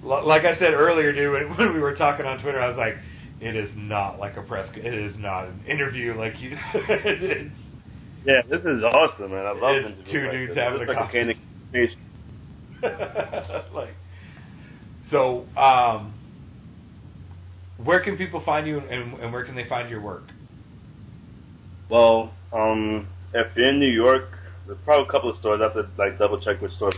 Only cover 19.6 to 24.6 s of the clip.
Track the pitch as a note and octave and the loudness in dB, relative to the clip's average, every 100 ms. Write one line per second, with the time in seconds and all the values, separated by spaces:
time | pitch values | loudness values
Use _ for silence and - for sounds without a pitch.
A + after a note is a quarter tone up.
19.6 | A#2+ B2 A#2+ A2 G#2 F2 - - - - | -6 -4 -4 -8 -10 -12 -14 -20 -20 -20
20.6 | - - - - - - - - - - | -20 -20 -20 -20 -20 -20 -20 -20 -20 -20
21.6 | - - - A#2 A#2 A2+ A2 - - A2+ | -20 -20 2 8 8 8 2 -10 -6 0
22.6 | A2 A2 G#2+ G#2+ G2 - - A2+ A2+ A#2+ | 2 2 0 -2 -6 -14 -4 -2 0 4
23.6 | B2+ C#3+ C3+ A2+ B2 C3 - - - - | 4 6 4 6 6 6 2 -12 -16 -16